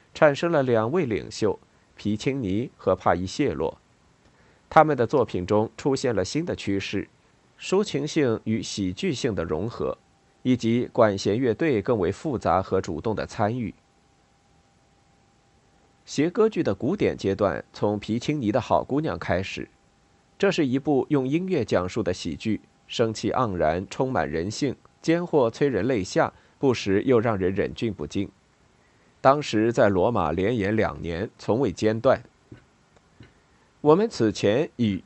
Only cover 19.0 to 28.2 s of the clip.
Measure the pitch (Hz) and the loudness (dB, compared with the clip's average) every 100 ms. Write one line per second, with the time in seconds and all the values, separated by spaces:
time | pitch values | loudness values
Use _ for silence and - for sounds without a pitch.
19 | 156 82 - 87 - - - _ _ _ | -2 -4 -2 -2 -2 -10 -12 _ _ _
20 | _ _ _ - 196 175 139 131 156 135 | _ _ _ -2 0 2 0 0 2 0
21 | - 143 131 160 190 160 104 101 90 117 | 2 0 0 -2 -2 -2 0 0 0 -2
22 | 87 92 87 71 110 104 - _ - - | -2 -4 -6 -6 -4 -4 -6 _ -10 -2
23 | 113 107 104 - 117 87 78 87 98 - | -2 0 -2 -2 -2 0 0 0 -4 -4
24 | 131 107 71 80 92 - 139 - _ _ | -2 -2 -2 -4 -4 -4 -4 -6 _ _
25 | - 170 175 151 113 - 143 104 117 117 | 0 0 2 2 2 2 0 2 0 0
26 | 92 160 127 - _ _ 139 113 101 98 | -2 -2 -2 -4 _ _ 0 2 2 2
27 | - 117 117 98 92 98 65 78 117 90 | 4 4 4 0 0 0 -2 -4 -6 -4
28 | 73 98 | -6 -4